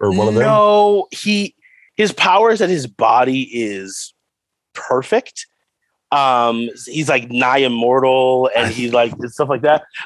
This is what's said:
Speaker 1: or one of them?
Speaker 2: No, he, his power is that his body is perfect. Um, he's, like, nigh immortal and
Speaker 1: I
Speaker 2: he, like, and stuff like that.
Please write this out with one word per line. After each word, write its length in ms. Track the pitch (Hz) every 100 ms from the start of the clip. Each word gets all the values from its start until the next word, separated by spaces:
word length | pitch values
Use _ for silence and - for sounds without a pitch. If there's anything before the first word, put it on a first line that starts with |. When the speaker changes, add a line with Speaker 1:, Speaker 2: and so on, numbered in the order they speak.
Speaker 1:
or 100 | 104
one 160 | 92 107
of 40 |
them? 80 | 113
Speaker 2:
No, 680 | 214 214 208 208 208 202 -
he, 420 | - 208 208 202 _ _ _ _ -
his 160 | 208
power 380 | - 190 196 226
is 80 | 220
that 120 | 185
his 160 | 175 127
body 560 | - 113 117 127 131 131
is 640 | 117 110 98 95 95 - _ _ _ _ _ _
perfect. 720 | - - 127 131 226 - - - _ _ _ _ _ -
Um, 580 | 143 135 123 120 117 117 - -
he's, 200 | 156 147
like, 220 | 135 120
nigh 300 | 123 127 139
immortal 920 | 131 117 120 131 131 131 127 127 127 117
and 100 | 117
Speaker 1:
I 40 |
Speaker 2:
he, 180 | 113 120
like, 220 | 120 117
and 200 | - 120
stuff 160 | - 139
like 140 | 131
that. 220 | 147 151 - -